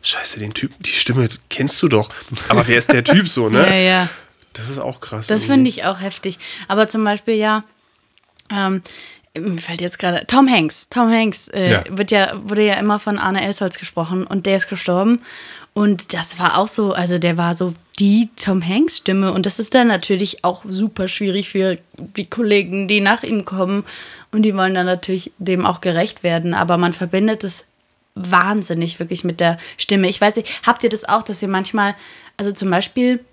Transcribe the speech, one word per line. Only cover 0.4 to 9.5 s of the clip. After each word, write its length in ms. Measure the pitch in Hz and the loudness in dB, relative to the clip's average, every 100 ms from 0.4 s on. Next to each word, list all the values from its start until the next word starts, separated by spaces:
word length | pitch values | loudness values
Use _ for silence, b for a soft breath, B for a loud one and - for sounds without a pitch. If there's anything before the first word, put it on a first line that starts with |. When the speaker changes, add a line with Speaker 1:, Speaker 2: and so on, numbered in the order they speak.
| 101 | -8
Speaker 1:
Typen, 220 | - - - | -6 -8 -6
die 100 | - | -4
Stimme 360 | - - 127 117 - _ | 0 2 2 0 -2 _
kennst 320 | - 269 - | -4 0 2
du 40 | 160 | 4
doch, 200 | 110 104 B B 117 - | 4 2 B B -10 2
aber 180 | 120 117 | 2 6
wer 100 | 117 | 4
ist 140 | - | 6
der 120 | 123 | 2
Typ 240 | 120 180 175 | 6 4 4
so“, 200 | 131 110 | 0 4
ne? 100 | 117 | 6
Speaker 2:
<laughs> 100 | 185 | 6
Ja, 60 | |
ja. 340 | 190 185 185 175 B B _ _ | 6 4 4 0 B B _ _
Speaker 1:
Das 160 | - 113 | -12 -8
ist 100 | 139 | -6
auch 200 | - - | -8 -8
krass 280 | - 107 110 | -10 -10 -2
Speaker 2:
Das 160 | 214 | -2
Speaker 1:
irgendwie. 80 | - | 4
Speaker 2:
finde 160 | 277 254 | 4 4
ich 140 | - | 2
auch 140 | 180 185 | -4 -4
heftig. 380 | 196 - 196 175 B B - | -8 -8 -10 -10 B B -2
Aber 180 | 202 214 | 0 2
zum 160 | 220 | 2
Beispiel, 320 | 214 208 - | 0 0 -2
ja, 280 | 220 214 214 214 _ _ _ _ _ _ - _ | 0 2 0 -4 _ _ _ _ _ _ -18 _
ähm, 320 | 202 190 190 B B B B _ 165 | -2 -2 -2 B B B B _ -8
mir 220 | 196 | -6